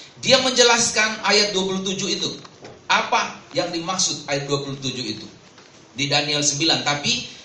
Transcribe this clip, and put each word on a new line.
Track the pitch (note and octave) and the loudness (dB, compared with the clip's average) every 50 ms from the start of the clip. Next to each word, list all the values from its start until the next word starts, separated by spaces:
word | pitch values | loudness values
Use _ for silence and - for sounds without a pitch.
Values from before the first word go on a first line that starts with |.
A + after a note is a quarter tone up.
| - - - B2+ | -18 -20 -14 -4
Dia | A#2 G#3 B3+ C4 B3+ | 2 4 4 6 4
menjelaskan | C4 B3 A#3+ B3 A#3+ A#3 A#3 G#3+ - - A3 G#3+ A3 A3 - - | 4 4 6 6 6 6 6 4 2 2 2 0 0 0 -2 0
ayat | G3 G3+ G#3 G#3 F3+ F#3 | 2 2 2 2 2 0
dua | F#3+ F#3 F#3+ | -2 -2 -2
puluh | F#3+ F#3+ F#3+ | -2 -4 -4
tujuh | G3+ F#3 - G3 - G3+ F3+ | -4 -4 -4 -2 -2 -2 -4
itu. | - - - - - - - - - - - - - - | -4 -6 -8 -10 -14 -18 -20 -20 -20 -20 -20 -12 -2 0
Apa | F#3+ G#3+ - - A#3+ A3 - - - - - - - | 0 0 2 2 0 0 0 -2 -6 -12 -16 -6 -2
yang | D#3 E3+ E3+ | -2 -2 -2
dimaksud | F3 E3 E3+ F#3 G3 - - - - - - | -4 -4 -4 -2 -2 0 0 -2 -2 -4 -4
ayat | - C#3+ C#3 C#3+ C#3+ | -4 -4 -2 0 0
dua | C#3+ C3+ - | -2 -2 -2
puluh | C#3 B2+ - C3 | -4 -8 -6 -6
tujuh | B2 - B2+ A#2+ | -6 -6 -4 -6
itu? | G#2+ - - - - - - - - - - - - - - - - - | -6 -8 -8 -10 -14 -18 -20 -20 -20 -20 -20 -20 -20 -20 -20 -20 -14 -6
Di | B2+ C#3+ C#3+ | -4 -2 0
Daniel | D3 D3 D3 D3 D3 D3 C#3+ | 2 0 0 0 0 0 0
sembilan. | C#3+ C#3+ C#3 D#3+ E3 D3 B2+ B2 | 0 0 2 2 2 2 2 2
Tapi | D3 D3 C#3+ - A3 B3 A#3+ - - - - - | 0 0 0 0 -2 -2 -2 -4 -8 -14 -18 -20